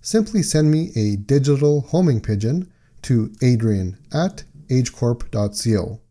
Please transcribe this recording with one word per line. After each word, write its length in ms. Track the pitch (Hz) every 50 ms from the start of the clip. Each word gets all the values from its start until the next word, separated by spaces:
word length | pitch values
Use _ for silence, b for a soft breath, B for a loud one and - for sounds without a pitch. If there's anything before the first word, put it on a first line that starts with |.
simply 420 | _ - - 220 214 208 - 208 160
send 280 | - - 156 156 151
me 220 | 151 156 160 - -
a 220 | 113 107 104 101
digital 640 | 101 101 107 135 143 135 143 143 135 147 147 147 147
homing 400 | 135 - - 170 185 170 127 107
pigeon 520 | - - 110 101 104 113 139 180 180 b b b b b b b b
to 300 | - 127 117 110 - - - 127
adrian 560 | 123 123 113 113 113 104 98 92 90 95 - - - -
at 320 | 147 170 185 - - - - _ - - -
agecorp 640 | 131 127 127 - - - - 120 120 120 - - -
dot 280 | 104 104 101 104 - -
co. 380 | 117 110 101 85 - - 113 _ _